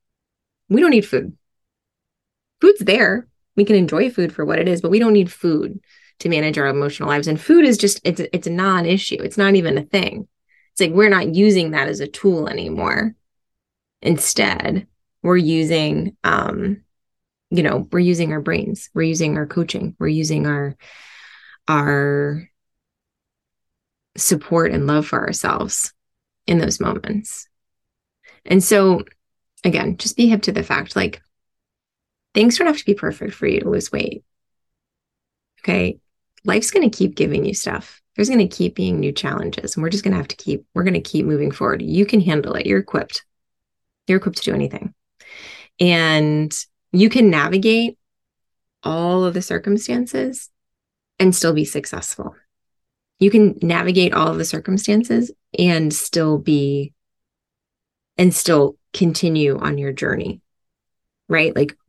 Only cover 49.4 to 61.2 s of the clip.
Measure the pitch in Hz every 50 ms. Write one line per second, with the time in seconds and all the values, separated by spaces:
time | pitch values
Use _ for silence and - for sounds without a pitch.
49.4 | 185 - 175 175 - 202 202 220 - - 240 247 247 240 - 262 262 262 254 -
50.4 | - - _ _ _ _ _ _ _ _ _ _ _ _ _ - 190 185 180 -
51.4 | - 165 160 151 151 - - 147 143 - - - - - - - - - - _
52.4 | _ _ _ _ _ _ _ _ _ _ _ _ _ _ _ - 190 202 214 226
53.4 | 214 185 - - - 170 170 170 170 180 180 185 180 175 - - 160 160 165 165
54.4 | 165 - - 160 - - 190 202 - - 208 214 240 240 233 233 240 - - _
55.4 | _ _ - - 175 180 170 160 160 151 151 - - - - 170 160 156 151 143
56.4 | 147 160 151 143 139 139 143 139 143 147 _ _ _ _ _ _ _ _ _ _
57.4 | _ _ _ _ _ _ _ _ _ _ _ _ _ _ _ - 180 185 175 -
58.4 | - 175 165 147 143 143 - _ _ _ - - 190 170 160 - - 170 160 156
59.4 | 147 143 135 - - 147 147 143 139 139 135 135 151 - - - - - - -
60.4 | _ _ _ _ _ _ _ _ _ _ _ _ _ _ _ _